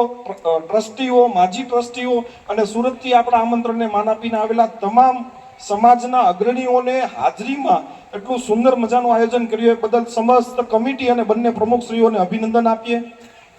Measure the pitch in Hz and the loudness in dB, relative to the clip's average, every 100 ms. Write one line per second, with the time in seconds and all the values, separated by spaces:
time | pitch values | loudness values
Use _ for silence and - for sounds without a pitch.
0 | 240 240 233 - 165 160 165 214 220 - | 4 -4 -14 -6 -2 -2 0 -2 -2 -6
1 | 254 247 240 180 185 247 262 240 240 254 | 0 4 4 2 0 -2 -4 -4 -4 -6
2 | 247 240 233 - - 208 208 226 254 247 | -2 -2 -4 -16 -6 -4 -2 -2 -4 -4
3 | 254 240 240 233 233 240 233 226 226 208 | 2 2 4 2 2 0 -2 -2 -2 -2
4 | 214 220 233 220 220 233 226 - 202 233 | 0 -2 -2 -2 -2 0 0 0 0 4
5 | 262 247 233 - - - - 208 240 240 | 4 2 -8 -16 -20 -18 -6 2 4 4
6 | 247 254 196 180 220 247 254 247 247 262 | 2 2 2 0 -2 -2 0 0 0 -2
7 | 247 117 139 - 247 277 247 160 - - | -4 -2 -4 -2 -8 -4 0 0 -2 -20
8 | - 208 220 240 - 233 254 247 214 240 | -16 -14 -6 -6 -2 2 2 2 2 2
9 | 240 226 226 240 226 220 233 233 220 240 | 2 2 2 0 -2 2 2 2 0 0
10 | 233 226 233 254 247 - 240 220 247 262 | 0 -2 4 2 2 -4 -2 0 -2 -2
11 | 254 240 208 220 240 233 220 240 - 226 | 0 0 0 0 0 -2 0 0 -2 2
12 | 226 214 180 220 220 233 226 220 233 233 | 2 2 -2 -2 0 0 0 -2 -4 -6
13 | 233 - - - _ | -8 -18 -20 -20 _